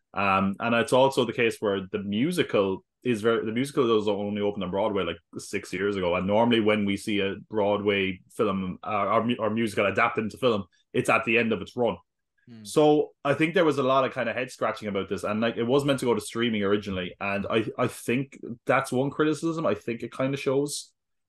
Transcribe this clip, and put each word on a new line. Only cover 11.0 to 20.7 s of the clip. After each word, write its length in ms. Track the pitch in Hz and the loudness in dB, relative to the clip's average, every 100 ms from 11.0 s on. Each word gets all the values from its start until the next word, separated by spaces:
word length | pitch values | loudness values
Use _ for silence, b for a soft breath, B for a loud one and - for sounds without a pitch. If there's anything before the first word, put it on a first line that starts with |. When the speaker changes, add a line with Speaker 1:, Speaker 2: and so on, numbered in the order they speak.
| 120 | 2
Speaker 1:
at 160 | 113 | 2
the 140 | 117 113 | 2 2
end 160 | 113 | 2
of 80 | 98 | -2
its 140 | - 123 | -4 -2
run. 220 | 117 87 _ _ _ _ - | -2 -2 _ _ _ _ -20
Speaker 2:
Hmm. 160 | 113 | -20
Speaker 1:
So 480 | 104 156 151 151 - _ | -2 4 6 4 2 _
I 120 | 143 143 | -2 0
think 180 | 160 | 2
there 120 | 180 156 | 4 2
was 120 | 135 | 2
a 60 | |
lot 220 | 127 135 127 | 2 2 2
of 80 | |
kinda 200 | 131 113 | -2 -4
head 160 | 110 127 | -4 -6
scratching 380 | - 113 - 107 | -4 -4 -4 -4
about 200 | 98 92 | -4 -2
this, 160 | 95 | -4
and, 160 | 95 107 | -2 0
like, 160 | 117 110 | 0 0
it 120 | 117 | 2
was 180 | 143 139 | 2 2
meant 140 | 131 | 0
to 80 | 123 | 2
go 80 | 107 | 0
to 60 | |
streaming 420 | - 117 117 107 | -2 -2 -2 0
originally. 520 | 98 104 101 95 90 - | 2 0 -2 -6 -6 -6
And 240 | 98 101 - | -6 -4 0
I, 200 | 113 110 - | 0 0 -2
I 80 | 123 | -4
think 540 | - - 127 135 - - 123 - | -4 -2 -2 -2 -10 -14 -8 0
that's 260 | 131 - | 0 2
one 200 | 127 139 | -2 0
criticism. 560 | - 156 147 165 160 120 | 0 0 0 -2 -2 -2
I 80 | - | -2
think 260 | - 117 | -4 -8
it 100 | 120 | -8
kinda 260 | - 135 139 | -4 -4 -2
shows. 540 | 139 135 147 | 0 0 0